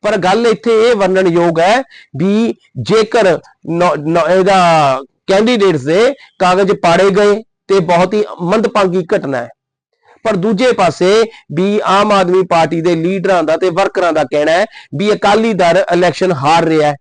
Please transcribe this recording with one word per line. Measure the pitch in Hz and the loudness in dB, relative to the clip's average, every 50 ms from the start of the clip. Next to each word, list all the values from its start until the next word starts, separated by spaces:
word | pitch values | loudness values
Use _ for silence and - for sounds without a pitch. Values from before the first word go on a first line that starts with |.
| - | -2
ਪਰ | 202 214 208 | -2 -2 -2
ਗੱਲ | 165 185 190 226 240 233 | 0 0 0 2 2 0
ਇੱਥੇ | 208 - - 233 226 220 | -2 0 0 0 2 2
ਇਹ | 220 240 247 | 4 2 2
ਵਰਣਨਯੋਗ | 208 202 185 185 185 190 185 165 175 170 175 160 160 | 2 0 0 0 0 0 2 2 2 0 0 0 0
ਹੈ | 165 185 220 254 269 _ - - - _ _ 131 | 2 2 2 0 -2 _ -14 -20 -20 _ _ -4
ਵੀ | 160 190 202 214 233 226 - _ _ _ _ 131 | -2 0 0 0 0 -2 -4 _ _ _ _ -12
ਜੇਕਰ | 120 - 190 226 214 214 - 233 214 190 165 139 _ - _ _ _ - | -4 0 0 0 0 2 0 0 2 2 0 -2 _ -14 _ _ _ -8
ਨੌ-, | 165 170 175 180 151 147 | -4 -2 -2 -2 -2 -2
ਨੌ-, | 147 151 165 170 160 156 | -4 -2 -2 0 0 2
ਇਹਦਾ | 180 190 185 190 196 190 180 170 165 160 151 139 131 131 143 - _ _ _ - | 0 2 2 2 2 2 4 4 2 2 2 2 0 -2 -6 -12 _ _ _ -2
ਕੈਂਡੀਡੇਟਸ | 190 190 220 226 247 226 196 190 170 147 123 | 0 0 2 0 0 2 2 0 0 0 -2
ਦੇ | 143 160 190 226 262 285 - - _ _ _ | -2 0 2 2 0 0 -4 -14 _ _ _
ਕਾਗਜ਼ | 190 180 185 190 202 185 202 165 | 0 0 2 2 0 0 -2 0
ਪਾੜੇ | - 175 165 175 185 196 | 0 0 2 4 2 2
ਗਏ | 185 196 208 208 202 214 226 _ _ _ _ _ | 2 2 2 2 0 0 -4 _ _ _ _ _
ਤੇ | 196 196 | 0 0
ਬਹੁਤ | 170 170 175 170 180 185 196 | 2 2 0 0 0 0 0
ਹੀ | 214 208 - - - | -2 -2 -4 -6 -8
ਮੰਦਭਾਗੀ | 180 170 196 226 214 233 240 220 202 185 170 190 180 175 | -4 -2 -2 0 0 0 0 0 -2 0 -2 -4 -2 -2
ਘਟਨਾ | 220 190 - 143 135 123 | -4 -4 -2 -4 -6 -6
ਹੈ, | 117 120 - _ _ _ _ _ _ _ _ _ _ _ _ _ _ | -8 -10 -16 _ _ _ _ _ _ _ _ _ _ _ _ _ _
ਪਰ | 226 220 | -4 -4
ਦੂਜੇ | 185 165 220 220 185 254 254 233 | -2 -2 -2 -2 0 0 0 0
ਪਾਸੇ | - 190 170 147 - 180 180 202 220 226 214 - - _ _ 143 | 2 0 -2 0 0 0 2 2 2 0 -2 -4 -20 _ _ -4
ਵੀ | 151 185 202 208 208 - | -4 -2 -2 -2 -2 -2
ਆਮ | - 185 196 208 208 | 0 0 0 0 0
ਆਦਮੀ | 208 196 185 175 180 190 185 | 0 0 0 0 0 0 0
ਪਾਰਟੀ | 180 175 165 160 151 156 165 | 0 0 0 0 0 -2 -4
ਦੇ | 160 180 175 | -2 -2 -2
ਲੀਡਰਾਂ | 160 160 175 190 196 175 190 190 175 160 | -2 -2 -4 -4 -4 -2 -2 0 0 0
ਦਾ | 151 160 165 | -2 -2 -2
ਤੇ | 185 185 | -2 -4
ਵਰਕਰਾਂ | 165 175 196 190 - 202 180 170 160 | -2 -2 -4 -2 -2 -2 -2 0 0
ਦਾ | 156 151 | -2 -2
ਕਹਿਣਾ | 135 - 147 151 151 | -2 -2 -2 0 0
ਹੈ | 160 175 208 - - - - _ - 143 | 0 0 -2 -4 -6 -20 -20 _ -8 -4
ਵੀ | 196 208 208 | -2 -2 -2
ਅਕਾਲੀ | - - 202 208 226 220 233 220 | 0 0 0 2 2 0 0 0
ਦਲ | 180 185 170 170 185 190 - 175 | 2 2 2 2 2 0 0 0
ਇਲੈਕਸ਼ਨ | 175 180 175 - - 190 185 175 | 0 0 0 0 0 -2 -2 -2
ਹਾਰ | 135 127 151 160 170 165 | 0 0 2 2 2 2
ਰਿਹਾ | 165 160 156 151 147 | 2 0 2 2 0
ਹੈ। | 143 139 | -2 -4